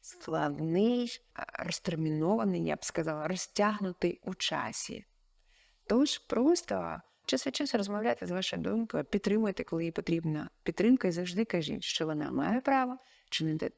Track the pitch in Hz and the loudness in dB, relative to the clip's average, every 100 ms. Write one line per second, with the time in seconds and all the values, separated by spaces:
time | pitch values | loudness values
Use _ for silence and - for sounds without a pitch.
0 | - 349 - 160 151 143 160 175 226 247 | -20 -14 -4 0 0 0 0 4 4 2
1 | 240 - _ - - - 170 165 - 160 | -2 -8 _ -12 -10 -8 -6 -4 -4 -2
2 | 156 156 160 220 208 175 165 151 - - | 0 2 2 4 2 2 0 -2 -2 -2
3 | 160 151 156 185 - - 208 208 190 175 | -2 -2 -4 -4 -4 2 2 2 -4 -2
4 | 175 - - 185 - 147 113 - - - | -2 -2 -8 -6 -4 -4 -4 -6 -8 -10
5 | - _ _ _ _ _ _ _ - 247 | -14 _ _ _ _ _ _ _ 2 4
6 | 285 - - 226 277 349 - 190 170 165 | 4 2 0 4 6 4 2 -4 -4 -8
7 | - _ - 262 269 - 285 226 196 208 | -12 _ -2 -2 0 -4 0 0 0 -2
8 | 233 233 175 180 185 175 170 220 226 156 | 0 -2 -2 -2 -2 -4 -2 -2 -2 -4
9 | 139 202 196 214 214 185 - 165 165 - | -2 0 2 2 2 -2 -4 -2 -2 -4
10 | - 170 165 151 156 _ - - 214 262 | 0 0 0 -2 -6 _ -6 2 4 6
11 | 185 170 180 180 226 175 151 147 - - | 4 0 -2 -2 0 0 -2 -4 -4 -2
12 | 160 151 147 135 151 233 269 269 247 254 | -2 -2 -2 -2 0 0 2 2 0 -6
13 | - _ - - 160 156 - | -14 _ -8 -4 -2 -2 -4